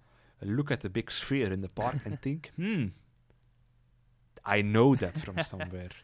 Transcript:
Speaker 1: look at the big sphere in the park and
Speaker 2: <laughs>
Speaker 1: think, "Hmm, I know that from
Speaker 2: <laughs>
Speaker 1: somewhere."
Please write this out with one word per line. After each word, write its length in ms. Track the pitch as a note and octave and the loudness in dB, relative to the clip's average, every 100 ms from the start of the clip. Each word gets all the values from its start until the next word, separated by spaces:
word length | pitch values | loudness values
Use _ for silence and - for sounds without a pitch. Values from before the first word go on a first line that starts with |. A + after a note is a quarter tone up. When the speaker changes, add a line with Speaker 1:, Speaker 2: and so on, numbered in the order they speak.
| _ _ - - | _ _ -20 -10
Speaker 1:
look 300 | G2 A#2+ C#3+ | -4 -2 0
at 80 | A#2+ | -2
the 80 | G2+ | -2
big 220 | G#2+ A2 | -4 -2
sphere 400 | - - C#3 G#2 | -4 0 0 0
in 60 | F#2+ | 0
the 100 | F#2+ | -4
park 260 | - A#2 C#3 G#2+ | -4 -2 -2 -4
and 140 | - | -6
Speaker 2:
<laughs> 0 | |
Speaker 1:
think, 300 | C3+ D3+ - - | -4 -6 -8 -6
"Hmm, 320 | F#3+ G3+ G#2 - - _ _ _ _ _ _ _ _ _ _ _ _ - - | -4 -2 -2 -4 -20 _ _ _ _ _ _ _ _ _ _ _ _ -10 0
I 160 | G#2 | 2
know 340 | G#2 A2 C3 B2+ | 4 8 8 6
that 220 | A2 D#3 | 2 -4
from 240 | B2+ F#2 | -6 -4
Speaker 2:
<laughs> 80 | - | -4
Speaker 1:
somewhere." 380 | F#2+ F2+ F2+ F2+ - | -6 -8 -8 -10 -14